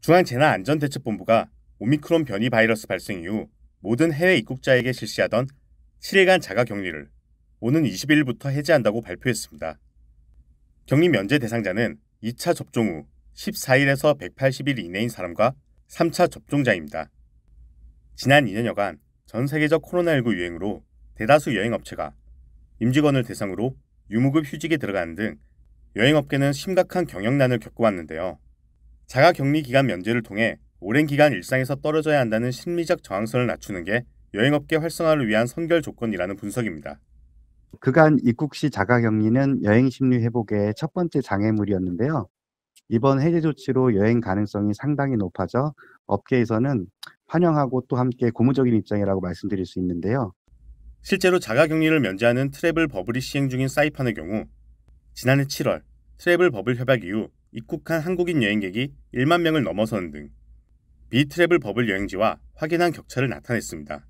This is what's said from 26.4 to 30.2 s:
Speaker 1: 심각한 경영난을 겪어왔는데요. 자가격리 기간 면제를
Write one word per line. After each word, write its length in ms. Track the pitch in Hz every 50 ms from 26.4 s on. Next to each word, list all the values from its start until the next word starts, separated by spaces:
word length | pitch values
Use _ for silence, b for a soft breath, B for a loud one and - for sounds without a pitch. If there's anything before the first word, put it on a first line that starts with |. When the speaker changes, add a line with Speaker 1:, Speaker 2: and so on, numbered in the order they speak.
| 139 143 143
Speaker 1:
심각한 520 | 139 - - 185 185 180 - - 185 175
경영난을 540 | - - 87 98 113 135 143 135 127 123 110
겪어왔는데요. 800 | - - _ - 113 110 101 90 82 76 80 80 87 92 85 - _ _ _ _ _ _ _ _ _ - - _ _ _
자가격리 560 | - 131 143 175 175 - 139 139 147 156 151
기간 240 | 123 123 135 139 123
면제를 340 | 92 90 87 107 120 123